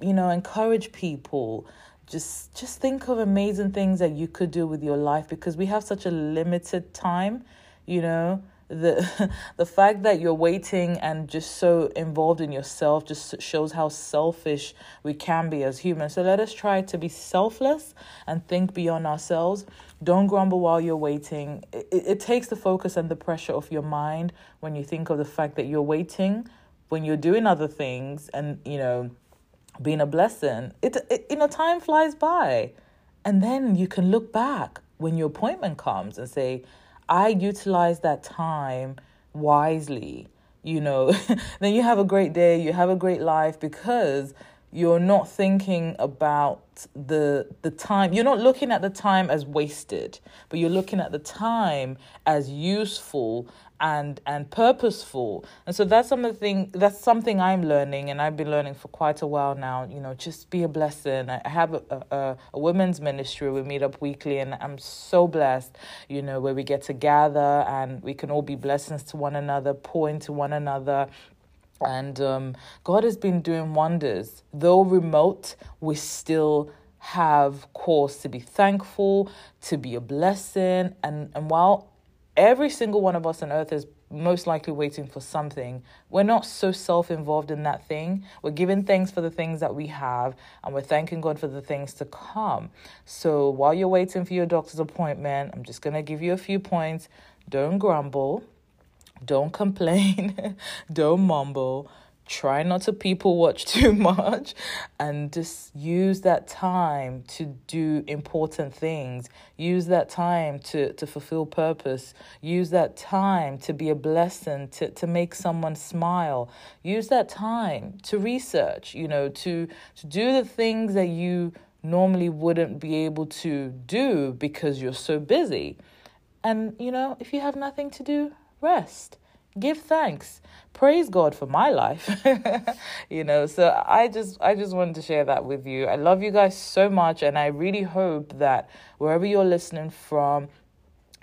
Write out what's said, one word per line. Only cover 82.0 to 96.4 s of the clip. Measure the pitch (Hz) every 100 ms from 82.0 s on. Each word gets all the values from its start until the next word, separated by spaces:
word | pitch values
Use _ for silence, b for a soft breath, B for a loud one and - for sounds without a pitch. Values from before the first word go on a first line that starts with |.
| _ _ _ -
every | 196 254 294
single | 294 226 208
one | 190 175
of | 165
us | 165
on | 151
earth | 147 156
is | 151 147 - -
most | 147 170 180 180
likely | 160 151
waiting | 147 147 147 139
for | -
something, | 127 160 151 143 123 127 - b b
we're | 180
not | 202 226 -
so | - 196
self-involved | 190 - 170 170 160 147 151 151
in | 151
that | 151 - -
thing. | 151 160 196 190 B
We're | 147
giving | 151 180 196
thanks | 196 196 185
for | -
the | 165
things | 165 165 160
that | 156 143
we | 151
have, | 147 135 123 123 127 B B
and | -
we're | 135
thanking | 135 151 160 165
God | 160 151
for | 156
the | 139
things | 135 143 139 -
to | 143
come. | - - 208 214 123 110 B B B
So | B - 170 151 139
while | 135 139
you're | 165 185
waiting | 185 185 185
for | 180
your | 180 170
doctor's | 170 156 156
appointment, | 160 - 165 143 143 139 143
I'm | -
just | 123 117
gonna | 156 156
give | 151 151
you | 170
a |
few | 185